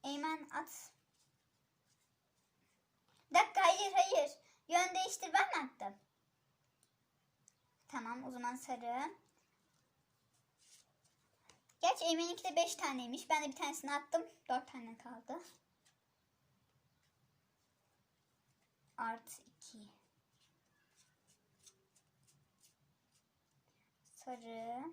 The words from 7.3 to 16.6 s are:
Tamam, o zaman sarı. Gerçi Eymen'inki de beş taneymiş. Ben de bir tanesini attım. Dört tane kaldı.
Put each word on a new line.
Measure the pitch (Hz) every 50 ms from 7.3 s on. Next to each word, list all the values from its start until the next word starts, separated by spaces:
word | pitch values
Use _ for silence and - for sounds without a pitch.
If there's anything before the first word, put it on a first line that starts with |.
| _ _ _ - _ _ _ _ _ _ _
Tamam, | - - 254 226 233 240 254 262
o | 262
zaman | 254 247 240 240 254
sarı. | 254 - - 254 233 240 233 240 254 285 320 403 - _ _ _ _ _ _ _ _ _ _ _ _ _ _ _ _ _ _ _ _ _ _ _ _ _ _ _ _ - - - - - _ _ _ _ _ _ _ _ _ _ _ _ - - _ _ _ - _
Gerçi | - 349 - - 339
Eymen'inki | 339 330 330 339 339 349 - -
de | 370 294
beş | 330 339 339 -
taneymiş. | - 339 285 269 254 240 233 247 - - -
Ben | 311 302 302
de |
bir | 285 -
tanesini | - - 285 320 - - 269 285
attım. | 294 294 - - 233 233 226 - - _ -
Dört | 247 254 - -
tane | - 262 233 226 226
kaldı. | 233 - 240 240 226 233 - 262 349 349 - - - _ _ _ _ _ - _ _ _ _ _ _ _ _ _ _ _ _ _ _